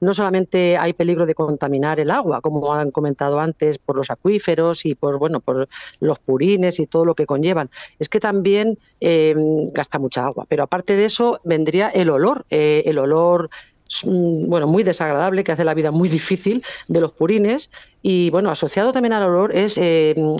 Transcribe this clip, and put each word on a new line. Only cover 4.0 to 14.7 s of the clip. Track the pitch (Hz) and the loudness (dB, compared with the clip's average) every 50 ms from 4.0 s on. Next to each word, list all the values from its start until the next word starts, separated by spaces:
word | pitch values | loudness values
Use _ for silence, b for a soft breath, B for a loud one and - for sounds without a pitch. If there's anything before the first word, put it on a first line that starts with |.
| 139 - | -4 -4
acuíferos | 123 - - 180 214 202 - - 165 160 165 170 170 - - | -6 -4 0 0 0 0 0 0 0 2 2 0 0 -2 -4
y | 160 139 | -4 -4
por, | - - 143 143 139 | -2 -2 -2 -2 0
bueno, | 147 160 165 135 | -2 -2 -2 -2
por | - - 127 131 135 - B B B B B B | -4 -2 -2 -2 -2 -4 B B B B B B
los | - 151 151 - | -2 -2 -2 -2
purines | _ - 131 131 147 190 202 190 185 180 175 - | _ -2 0 2 2 2 2 2 2 0 0 -2
y | 156 - | -4 -2
todo | - 165 165 | 0 2 2
lo | 170 160 | 2 2
que | - 151 - | 0 -2 -2
conllevan, | 143 135 151 175 185 160 143 127 B B B B B B | 0 0 0 0 0 -2 -4 -6 B B B B B B
es | 151 - | -6 -2
que | - 214 | -2 -2
también, | - 214 202 196 180 196 196 208 214 226 214 - b b b b | 0 0 0 0 2 2 2 2 2 0 -2 -4 b b b b
eh, | - 170 165 160 156 156 156 156 156 156 156 156 147 - | 0 2 2 4 4 4 2 2 2 2 0 0 -2 -2
gasta | - - 143 - - 147 | -4 -6 -6 -4 -4 -4
mucha | 139 123 - 131 123 | -4 -4 -4 -4 -4
agua. | 139 135 - - - | -4 -4 -6 -6 -4
Pero | 156 151 139 | -2 -2 -2
aparte | - - 180 180 - 202 196 | -2 -4 -4 -2 0 0 2
de | 208 | 0
eso, | 220 - - 240 240 233 - - | 0 0 0 0 0 0 -2 -2
vendría | 170 165 156 156 156 156 185 208 220 | -2 -2 0 0 0 0 0 0 0
el | - 190 175 165 | 0 0 2 2
olor, | 147 135 165 220 294 269 - - | 2 2 2 2 0 -2 -4 -2
eh, | - 151 151 151 151 151 156 | 0 2 2 2 2 2 2
el | 165 156 143 | 0 0 0
olor, | 135 139 156 160 170 175 175 170 170 156 B B B B B B _ - - - - | 2 2 2 4 4 4 2 2 0 -4 B B B B B B _ -12 -10 -6 -4
mm, | - 190 180 175 170 165 156 165 - | 0 0 2 2 2 0 0 0 0
bueno, | 170 170 147 | 0 0 2
muy | 147 | 2